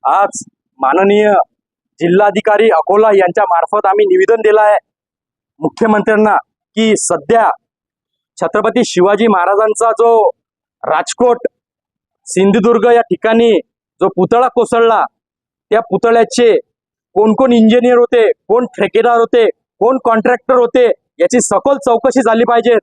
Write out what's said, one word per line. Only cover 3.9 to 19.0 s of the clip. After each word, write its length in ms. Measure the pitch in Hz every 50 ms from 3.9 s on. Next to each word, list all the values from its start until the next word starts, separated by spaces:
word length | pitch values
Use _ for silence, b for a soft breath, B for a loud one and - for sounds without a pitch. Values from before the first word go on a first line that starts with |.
| 190 208 208
निवेदन 360 | 196 185 185 190 196 233 226
दिलं 200 | 220 220 208 214
आहे 160 | 214 208 208 185 _ _ _ _ _ _ _ _ _ _ _ _ _ _ _ _
मुख्यमंत्र्यांना 760 | 151 160 - - 220 220 214 214 196 220 214 208 214 214 196 156 - _ _ _ _ _ _
की 160 | 214 220 220 208
सध्या 500 | - - - 175 156 143 147 226 226 214 165 - - _ _ _ _ _ _ _ _ _ _ _ _ _ _ _
छत्रपती 440 | - 175 165 - 214 208 220 196 247 233
शिवाजी 420 | - - 185 175 196 208 196 226
महाराजांचा 640 | 226 202 185 175 180 202 196 220 220 214 - 233 226
जो 180 | 226 226 233 233 233 226 208 170 - _ _ _ _ _ _ _ _ _ -
राजकोट, 640 | - 151 156 180 - - - 240 247 233 240 - - _ _ _ _ _ _ _ _ _ _ _ _ _ _ _
सिंधुदुर्ग 580 | - - 180 190 196 196 240 190 233 233 226 196 247
या 100 | 240 233
ठिकाणी 500 | 226 _ 185 - - 220 226 226 233 233 214 165 - _ _ _ _ _ _ _
जो 60 | 170
पुतळा 400 | 190 - 180 190 - 226 240 254
कोसळला, 560 | 247 _ 247 226 - - 233 233 226 226 196 147 - _ _ _ _ _ _ _ _ _ _ _ _
त्या 80 | 208 220
पुतळ्याचे 680 | 226 - 185 190 - 233 233 233 226 220 - - 240 226 196 156 - _ _ _ _ _ _ _ _ _ _
कोण 180 | 196 208 220 214
कोण 200 | - 262 254 240
इंजिनियर 440 | 233 220 220 226 247 240 247 247
होते, 300 | 240 240 - - 240 220 190 156 _ _
कोण 180 | _ 208 240 247 - - -
ठेकेदार 380 | 208 185 _ 214